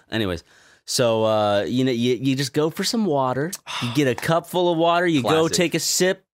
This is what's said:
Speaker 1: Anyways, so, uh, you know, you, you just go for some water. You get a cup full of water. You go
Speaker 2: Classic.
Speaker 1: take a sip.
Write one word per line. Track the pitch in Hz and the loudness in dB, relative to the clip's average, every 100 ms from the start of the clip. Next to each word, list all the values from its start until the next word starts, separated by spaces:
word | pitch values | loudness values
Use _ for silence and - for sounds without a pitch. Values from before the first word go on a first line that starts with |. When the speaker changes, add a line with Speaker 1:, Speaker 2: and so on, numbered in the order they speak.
| _ | _
Speaker 1:
Anyways, | 110 101 85 - _ - _ - | -4 -4 -4 -10 _ -20 _ -6
so, | - 120 113 | 0 2 2
uh, | 110 107 104 101 | 2 2 2 2
you | 87 123 | 0 0
know, | 131 | 0
you, | 117 123 117 | 0 0 0
you | 131 | 0
just | 131 135 | -2 -2
go | 151 156 | -2 -2
for | 156 | -2
some | 190 233 | -4 -2
water. | 202 143 131 127 160 - - - | 0 0 0 -2 -4 -8 -12 -8
You | 120 | -4
get | 117 135 | 0 0
a | 117 | 0
cup | - 165 165 | 0 -2 -2
full | 170 175 | -2 0
of | 165 | 2
water. | 165 170 180 | 2 2 2
You | 151 | 2
go | 117 | 2
Speaker 2:
Classic. | 160 165 | 2 2
Speaker 1:
take | 180 170 | 2 0
a | 160 | -2
sip. | - - 180 190 _ | -2 0 0 0 _